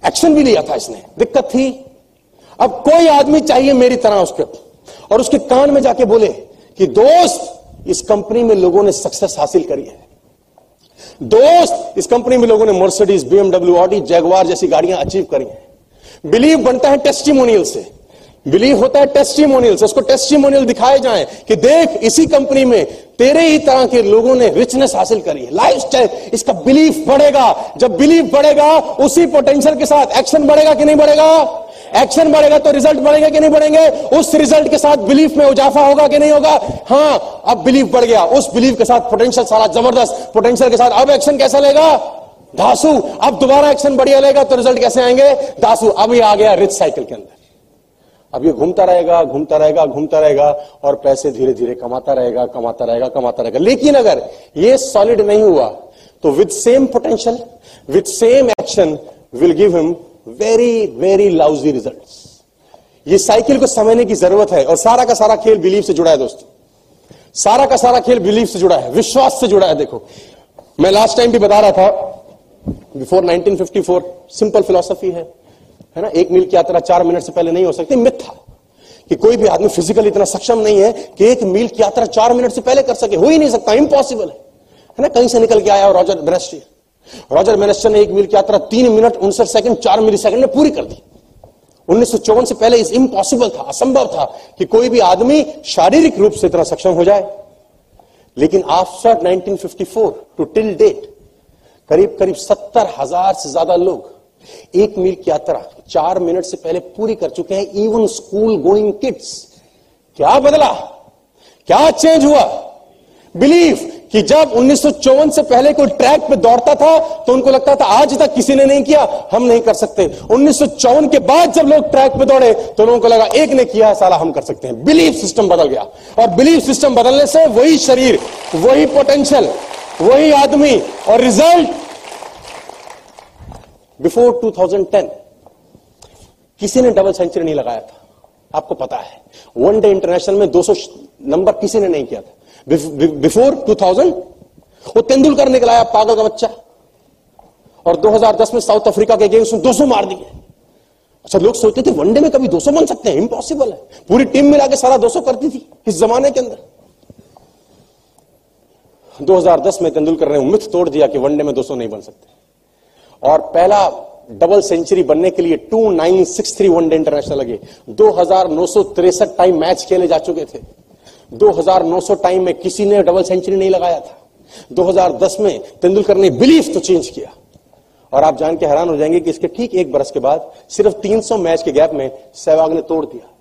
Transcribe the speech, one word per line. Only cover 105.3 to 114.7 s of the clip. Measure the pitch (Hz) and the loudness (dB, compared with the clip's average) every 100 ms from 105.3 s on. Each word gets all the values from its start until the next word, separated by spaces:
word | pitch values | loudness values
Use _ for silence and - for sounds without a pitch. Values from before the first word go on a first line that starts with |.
यात्रा | 151 - 131 - - - | -6 -4 -8 -10 -20 -8
चार | 170 160 190 | -4 -4 -4
मिनट | 170 180 | -4 -4
से | 180 160 | -6 -10
पहले | 160 170 | -8 -8
पूरी | - - 220 220 | -10 -8 -8 -6
कर | 160 | -8
चुके | 151 170 190 | -8 -8 -6
हैं। | 202 | -6
Even | 202 220 226 214 | -4 -2 -2 -2
school | - - 196 220 202 165 | -6 -10 -4 -2 -2 0
going | 208 208 202 | 0 0 -4
kids। | 262 - - - - _ _ _ _ _ _ - | -6 -8 -12 -20 -20 _ _ _ _ _ _ -4
क्या | 143 262 | 0 2
बदला, | 277 294 269 - - - _ _ _ _ _ _ - | 2 2 0 -2 -12 -20 _ _ _ _ _ _ -2
क्या | 190 311 | 2 2
चेंज | - 320 320 277 | 2 2 2 4
हुआ? | 294 208 - - - _ _ _ _ _ 170 | 2 0 -4 -14 -20 _ _ _ _ _ -2
बिलीफ | 269 339 330 214 - - - | 2 4 2 0 -6 -16 -6
कि | 214 | -2
जब | - 294 294 226 | 2 2 2 2
उन्नीस | 254 | 2